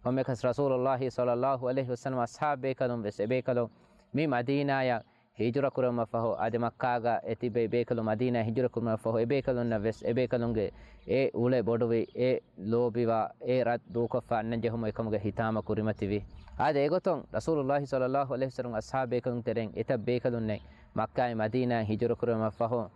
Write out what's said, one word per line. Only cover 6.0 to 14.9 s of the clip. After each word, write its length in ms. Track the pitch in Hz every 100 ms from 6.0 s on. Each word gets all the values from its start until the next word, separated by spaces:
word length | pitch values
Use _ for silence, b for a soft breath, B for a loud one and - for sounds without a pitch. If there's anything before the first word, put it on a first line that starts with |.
| 113
faho, 300 | 117 113 -
ade 180 | 110 113
Makkaga 640 | 117 - 127 120 117 113 92
etibe 420 | 113 123 117 113
bekelu 360 | 120 117 117
Madina 400 | 110 107 127 120
hijra 260 | 113 117 123
kurama 280 | 117 113 110
faho, 220 | 113 113
e 60 | 117
bekelunna 560 | 139 131 123 117 110
wes, 220 | 107 -
e 100 | -
bekelunge 580 | 120 123 123 117 110 98 B B B -
e 240 | 123 135
ule 300 | 98 120 127
boduwi, 440 | 107 117 117 113 - 110
e 260 | 127 127 - -
lobiwa, 720 | 98 117 123 117 113 113 104 -
e 220 | 127 127
rat 180 | 117 120 -
dukofa 500 | 120 117 123 - 117
annen 220 | 113 117
jehumo 260 | 113 117
ekamuge 300 | 110